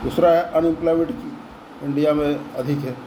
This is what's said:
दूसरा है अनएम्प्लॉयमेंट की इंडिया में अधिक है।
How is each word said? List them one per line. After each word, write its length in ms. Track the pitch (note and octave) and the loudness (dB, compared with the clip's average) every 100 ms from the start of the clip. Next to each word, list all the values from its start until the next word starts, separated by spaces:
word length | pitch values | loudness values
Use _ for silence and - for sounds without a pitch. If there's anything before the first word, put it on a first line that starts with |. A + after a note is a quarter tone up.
दूसरा 260 | C3+ - E3+ | -2 4 6
है 120 | E3+ | 6
अनएम्प्लॉयमेंट 680 | F3 D#3+ E3 E3 E3 E3 E3 | 4 0 0 0 0 2 0
की 280 | - - - - - - - C#3+ | -4 -10 -14 -18 -20 -20 -10 -4
इंडिया 280 | C#3+ D3+ | 0 2
में 260 | D3+ D3 C#3+ - - | 2 0 -2 -6 -6
अधिक 220 | C3 C#3+ | -2 -2
है। 140 | B2+ B2+ | -4 -8